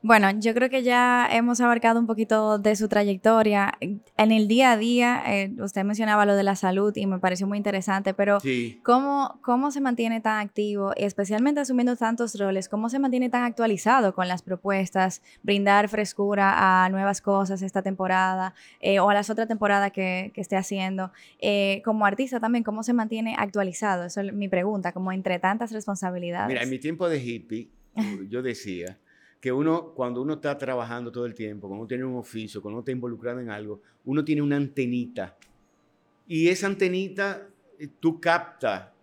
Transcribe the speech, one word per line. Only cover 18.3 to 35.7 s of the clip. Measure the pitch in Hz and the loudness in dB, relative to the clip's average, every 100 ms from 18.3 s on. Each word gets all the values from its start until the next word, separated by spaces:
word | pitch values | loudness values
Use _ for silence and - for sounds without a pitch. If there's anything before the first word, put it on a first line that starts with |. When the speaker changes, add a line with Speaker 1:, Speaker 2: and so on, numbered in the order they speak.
| 185 185 - - _ | 0 -4 -8 -20 _
Speaker 1:
eh, | - 196 | 2 4
o | 196 | 4
a | |
las | 202 208 | 4 0
otras | 214 226 | -2 -2
temporadas | 220 208 202 202 | 0 2 2 2
que, | 196 185 185 196 | -2 -2 -2 -6
que | - | -10
esté | 190 190 | -2 -2
haciendo? | 190 196 185 190 185 - - _ | -2 -4 -4 -4 -6 -10 -20 _
Eh, | - 202 196 196 | 0 2 0 0
como | 220 214 202 | -2 2 2
artista | 202 262 247 | 2 -2 -2
también, | 220 240 | 0 0
¿cómo | 220 214 | 0 -4
se | 226 | 0
mantiene | 247 220 220 226 - | 0 0 -4 -4 -2
actualizado? | 202 202 190 175 214 185 175 | -2 -2 -4 -2 -2 -2 -4
Esa | 202 | -6
es | 196 | -6
mi | 202 196 | -4 -2
pregunta, | 180 190 208 180 | 0 0 -2 -4
como | 185 190 | -4 -4
entre | 190 190 180 | -4 -2 0
tantas | 190 214 240 | 0 -2 -4
responsabilidades. | 220 208 196 185 180 175 175 - | -8 -6 -6 -6 -6 -6 -4 -4
Speaker 2:
Mira, | 127 | -2
en | 127 | -4
mi | 131 | -4
tiempo | 147 165 180 | -6 -4 -2
de | 151 | -2
hippie, | 123 120 - 110 117 _ _ | -4 -10 -8 -10 -10 _ _
Speaker 1:
<laughs> | - 208 101 95 | -6 -4 -6 -8
Speaker 2:
yo | 117 | -6
decía | 127 113 104 90 87 95 _ _ _ _ | -6 -6 -8 -8 -10 -14 _ _ _ _
que | 131 | -4
uno, | 127 156 160 165 | -2 0 0 -4
cuando | - 123 123 | -6 -6 -4
uno | 139 | -6
está | 151 147 143 | -4 -4 -6
trabajando | 131 127 117 120 120 | -4 -4 -6 -8 -10
todo | 120 | -8
el | 120 | -8
tiempo, | 110 110 104 98 | -8 -10 -10 -12
cuando | 101 | -12
uno | 113 | -8
tiene | 127 | -6
un | 131 127 | -6 -8
oficio, | 113 113 110 107 | -10 -10 -10 -10
cuando | 101 113 | -10 -10
uno | |
está | 120 | -8
involucrado | 127 123 117 120 123 | -8 -8 -8 -8 -8
en | 120 | -10
algo, | 104 104 104 _ _ | -10 -10 -14 _ _
uno | - 143 | -4 -4
tiene | 151 147 | 0 -2
una | 147 143 | 0 0
antenita. | 139 139 123 123 120 - 90 _ _ _ _ | -2 -2 -2 -2 -4 -8 -10 _ _ _ _